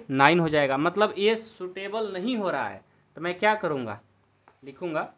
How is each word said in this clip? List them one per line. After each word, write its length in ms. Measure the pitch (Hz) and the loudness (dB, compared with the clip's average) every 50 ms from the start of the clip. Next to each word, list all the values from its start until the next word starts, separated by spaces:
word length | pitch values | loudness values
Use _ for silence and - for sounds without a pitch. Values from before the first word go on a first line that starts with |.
| - - | 0 -2
नाइन 280 | 135 135 139 147 165 175 | 2 4 6 6 6 6
हो 100 | 165 160 | 4 4
जाएगा। 280 | 151 147 143 131 139 139 | 2 2 2 2 2 2
मतलब 360 | 151 175 170 202 214 214 214 180 | 0 0 2 2 2 0 2 2
ये 180 | 202 214 226 | 2 2 2
सूटेबल 760 | 220 226 - - - 180 180 180 190 196 202 202 226 220 202 190 | 0 -2 -10 -14 -12 -12 -12 -10 -10 -10 -6 -6 -4 -4 -4 -4
नहीं 220 | 180 185 240 262 220 | -4 -4 -2 -2 -2
हो 120 | 202 175 | -2 -2
रहा 180 | 151 135 117 101 | -2 -2 -4 -6
है, 160 | 98 98 - _ _ _ _ _ _ 147 | -8 -10 -16 _ _ _ _ _ _ -8
तो 40 | |
मैं 160 | 160 175 180 180 | -6 -6 -4 0
क्या 140 | 202 214 214 | 2 2 2
करूँगा? 440 | 214 190 165 151 135 123 110 104 110 - _ _ _ _ _ _ _ _ _ _ _ - | 2 0 -4 -4 -4 -4 -6 -8 -10 -14 _ _ _ _ _ _ _ _ _ _ _ -20
लिखूँगा 380 | 139 135 - 180 175 156 160 202 - - | -20 -14 -10 -8 -6 -4 -4 -6 -6 -10